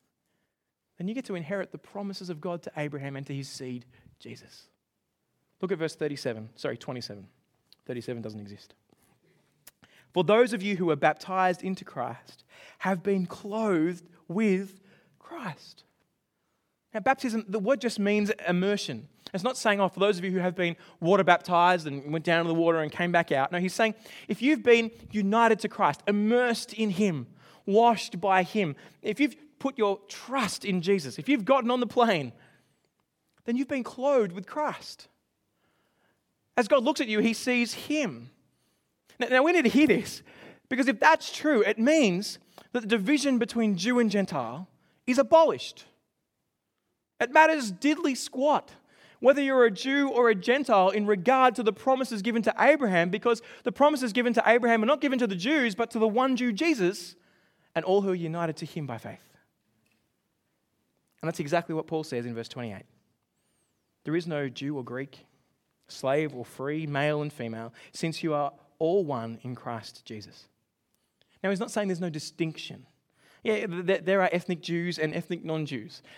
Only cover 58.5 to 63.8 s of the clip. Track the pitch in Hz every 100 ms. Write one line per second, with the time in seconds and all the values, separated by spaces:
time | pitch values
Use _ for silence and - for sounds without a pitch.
58.5 | 156 170 - 143 113 113 95 _ _ _
59.5 | _ _ _ _ _ _ _ _ _ _
60.5 | _ _ _ _ _ _ _ 160 165 147
61.5 | 170 170 160 156 160 151 123 120 117 113
62.5 | - 117 95 - _ _ _ _ _ _
63.5 | _ _ _